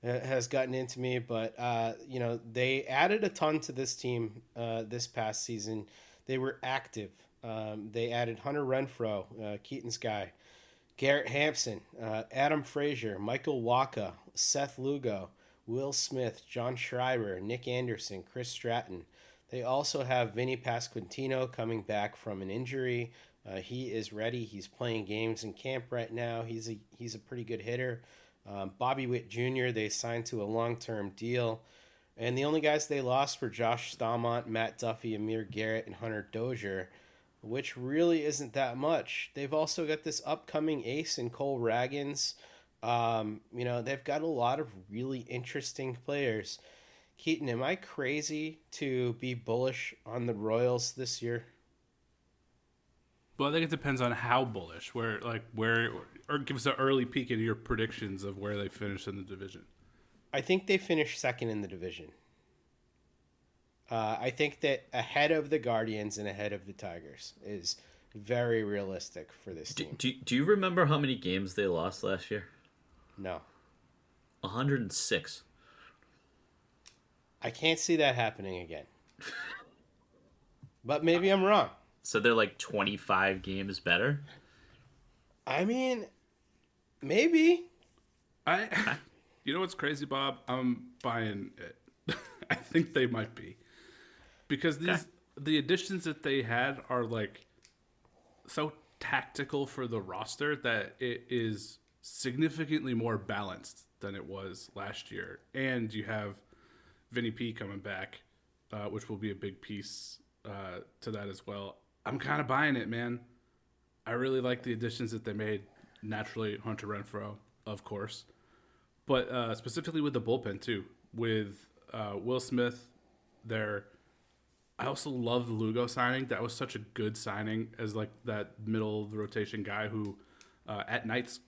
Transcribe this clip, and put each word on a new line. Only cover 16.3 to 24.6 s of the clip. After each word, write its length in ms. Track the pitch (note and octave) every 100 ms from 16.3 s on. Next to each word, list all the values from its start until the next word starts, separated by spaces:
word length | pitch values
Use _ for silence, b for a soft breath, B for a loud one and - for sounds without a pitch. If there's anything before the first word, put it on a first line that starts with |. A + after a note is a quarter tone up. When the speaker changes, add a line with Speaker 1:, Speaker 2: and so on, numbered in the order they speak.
| - -
Speaker 1:
John 260 | - A#2+ B2+
Schreiber, 640 | - B2 B2 B2+ G#2+ F#2
Nick 280 | G2 B2 B2+
Anderson, 560 | B2 B2 G#2+ - G2
Chris 260 | - - B2
Stratton. 560 | - A#2+ A#2 A#2+ F2+ E2 b b b b
They 140 | C3
also 400 | A#2+ C3 C#3+ D3
have 300 | B2 B2+ A#2
Vinny 240 | G2+ B2+ B2+
Pasquantino 960 | B2+ A#2+ A#2+ A#2 A#2 - C3+ C3 B2+
coming 300 | B2+ A2+ A2+
back 340 | G2 G#2 G#2 -
from 260 | - G2
an 80 | F#2+
injury. 640 | G#2 B2+ C3+ B2+ B2 A#2+ b b b -
Uh, 80 | F#2+
he 340 | F2+ B2 B2+
is 200 | A2 G#2
ready. 320 | G#2 A2 B2
He's 240 | A2 G2+